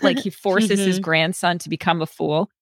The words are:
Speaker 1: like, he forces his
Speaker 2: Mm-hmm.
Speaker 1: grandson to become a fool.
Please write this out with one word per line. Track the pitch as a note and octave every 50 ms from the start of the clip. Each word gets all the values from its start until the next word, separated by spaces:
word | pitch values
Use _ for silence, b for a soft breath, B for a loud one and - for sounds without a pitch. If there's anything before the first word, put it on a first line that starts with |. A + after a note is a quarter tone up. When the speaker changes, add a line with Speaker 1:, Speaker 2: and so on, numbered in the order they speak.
| C#4
Speaker 1:
like, | C#4+ B3 C4+
he | - G3
forces | - - - G3 F#3 G3+ A3 G#3 G3+ G3
his | G3 F#3+ F#3 F#3+
Speaker 2:
Mm-hmm. | F#3+
Speaker 1:
grandson | D#3+ D#3+ D#3+ D#3+ E3+ F3+ - - F3 F3 E3+
to | - D3+
become | D#3+ - - F3 E3 E3
a | D#3
fool. | - - - - D#3 D3+ D#3+ G3 - _ _